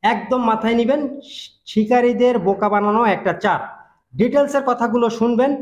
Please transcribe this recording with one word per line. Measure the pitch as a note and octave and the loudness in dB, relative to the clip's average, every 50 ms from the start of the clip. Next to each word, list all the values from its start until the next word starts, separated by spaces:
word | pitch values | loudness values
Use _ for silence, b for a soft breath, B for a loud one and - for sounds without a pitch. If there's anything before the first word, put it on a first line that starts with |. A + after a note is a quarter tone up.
একদম | - G#3 - G3+ - - C4 B3+ A#3+ A3+ | 2 0 0 0 -2 -4 -2 0 0 0
মাথায় | A3 A3 A3 A3 A#3 A#3 | 0 0 0 0 0 0
নিবেন, | A#3 A3 C#4 D4+ C#4+ C4 - - B B B B B B B _ _ | 2 2 0 0 -2 -6 -8 -12 B B B B B B B _ _
শিকারীদের | - - G#3+ G#3+ G#3 B3 B3 A#3+ A#3+ A#3+ - B3 B3 B3 A3 | -4 -2 -2 0 2 2 2 2 2 2 2 2 2 2 2
বোকা | E3+ F#3+ G3 F#3+ G#3 G3+ | 0 0 0 0 0 0
বানানো | G3+ G#3 G#3 G#3 G#3 A3 A#3+ A3 F#3 | 0 0 0 2 2 2 2 2 0
একটা | - - G3 E3 - - | 0 -2 -4 -4 -2 -2
চার। | G#3 E3+ C#3 - - - - - _ _ _ _ _ - | -2 -2 -2 -4 -10 -16 -20 -20 _ _ _ _ _ -2
ডিটেলসের | C3 G#3+ B3 C4 C#4+ C#4+ C#4+ C#4+ C#4 C4+ C4 | 0 0 2 2 2 0 2 0 -2 0 0
কথাগুলো | A#3+ A#3+ A#3 A#3+ G#3+ A#3+ A#3 A3+ | -2 -2 -2 0 0 0 0 0
শুনবেন | A3 - A3+ A#3+ A#3+ A3+ B3+ C#4 D4 C#4+ | 0 0 0 0 2 2 2 0 0 -4